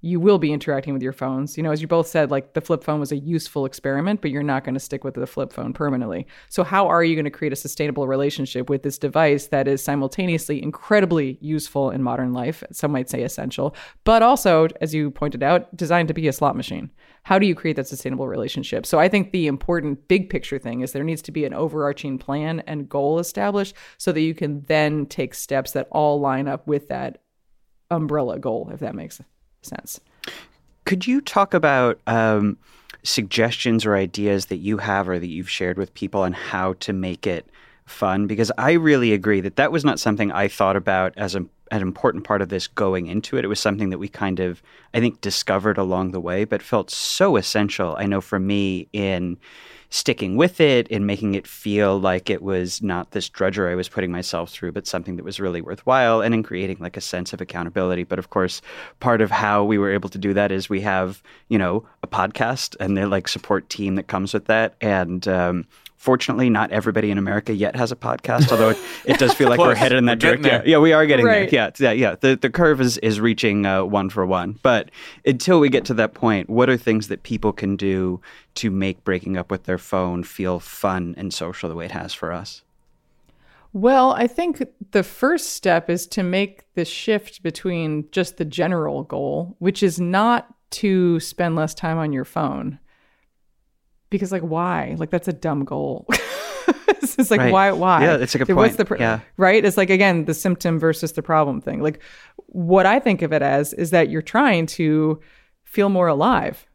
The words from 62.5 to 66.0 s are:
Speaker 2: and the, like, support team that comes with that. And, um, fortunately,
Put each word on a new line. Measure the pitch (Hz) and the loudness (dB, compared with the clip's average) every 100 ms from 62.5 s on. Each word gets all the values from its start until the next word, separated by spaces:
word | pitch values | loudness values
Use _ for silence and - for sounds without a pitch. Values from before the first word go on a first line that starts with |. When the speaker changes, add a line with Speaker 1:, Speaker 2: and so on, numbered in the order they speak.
| 131 - - | -2 -8 -6
Speaker 2:
and | 98 98 | -2 0
the, | 101 | 0
like, | 98 92 | -2 -2
support | - - 98 - | -10 -2 -2 -2
team | - 101 95 | -6 -2 -2
that | - | -4
comes | 98 98 | -4 -2
with | 107 - | -4 0
that. | 110 110 _ | 2 2 _
And, | 110 95 90 90 101 | 0 0 0 -4 -2
um, | 92 87 90 82 _ - | 0 2 -2 -6 _ -20
fortunately, | _ | _